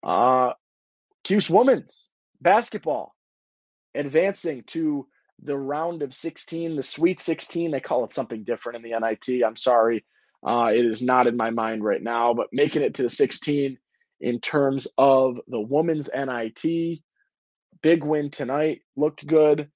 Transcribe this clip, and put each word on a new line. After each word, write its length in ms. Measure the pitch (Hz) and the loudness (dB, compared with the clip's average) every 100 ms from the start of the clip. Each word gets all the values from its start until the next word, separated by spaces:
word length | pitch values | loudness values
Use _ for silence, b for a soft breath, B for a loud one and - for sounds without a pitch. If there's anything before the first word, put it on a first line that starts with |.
Uh, 480 | - 90 123 127 127 - _ _ _ _ _ _ - | 0 2 4 4 0 -2 _ _ _ _ _ _ 0
Cuse 240 | 202 - | 0 4
women's 580 | 175 254 247 - - _ _ _ _ | 4 4 2 -2 -20 _ _ _ _
basketball 720 | 165 208 226 214 - 127 82 _ _ _ _ _ _ _ _ | 2 2 2 -8 -4 -6 -6 _ _ _ _ _ _ _ _
advancing 680 | - 143 151 190 196 175 135 - | -8 0 0 0 -2 -8 -8 -8
to 380 | 165 156 143 135 _ _ _ | -4 -2 -4 -8 _ _ _
the 140 | - 139 | -8 -6
round 440 | 135 147 165 170 | -4 -4 -4 -6
of 120 | 143 | -8
sixteen, 640 | 131 160 - - 165 165 156 | -8 -12 -12 -12 -8 -6 -6
the 60 | |
Sweet 360 | 131 - 170 185 | -6 0 0 0
sixteen. 520 | - 160 - 170 170 | -4 -4 -4 -4 -2
They 100 | 139 | -4
call 240 | - 127 113 | -2 -2 -2
it 60 | |
something 320 | - 123 113 104 | -6 -6 -8 -6
different 320 | 113 120 117 | -6 -6 -12
in 60 | |
the 100 | 113 113 | -6 -2
N 80 | |
I 120 | 113 110 | -2 -2
T. 280 | - 127 | -2 0
I'm 140 | 113 113 | 0 0
sorry. 480 | - 120 113 113 _ _ _ _ | 2 4 4 2 _ _ _ _
Uh, 280 | - 120 117 | -2 0 2
it 120 | 110 120 | 4 2
is 180 | 110 | 0
not 240 | 123 127 123 | 2 4 4
in 100 | 120 | 2
my 140 | 113 | -2
mind 320 | 117 110 110 | -2 -4 -2
right 180 | 107 98 | -2 -2
now, 320 | 113 117 120 | -2 0 2
but 140 | 117 - | 0 -2
making 300 | 127 147 156 | 0 0 2
it 140 | 131 113 | -2 -2
to 80 | |
the 60 | 120 | -4
sixteen 680 | - 131 - - 143 139 131 _ _ _ _ | 0 0 0 -2 -2 -2 -6 _ _ _ _
in 200 | - 120 | -6 -4
terms 480 | - 151 139 135 - - | -2 0 2 0 -4 2
of 420 | 139 135 131 123 - | 6 6 4 -2 -8
the 140 | 120 | -6
women's 480 | 110 139 165 156 143 | -2 0 0 -2 -4
N 180 | 131 135 | -6 -4
I 200 | 123 113 | -6 -8
T. 540 | - 160 165 165 165 _ _ _ _ _ _ _ _ | -4 -4 -2 -4 -6 _ _ _ _ _ _ _ _
Big 200 | 151 170 | 2 2
win 280 | 147 151 147 | 2 -2 -2
tonight. 500 | - 127 139 156 143 _ - | -6 -4 0 -2 -2 _ -2
Looked 300 | 147 147 143 | -2 -2 2
good. 420 | 160 151 151 147 | 4 6 4 0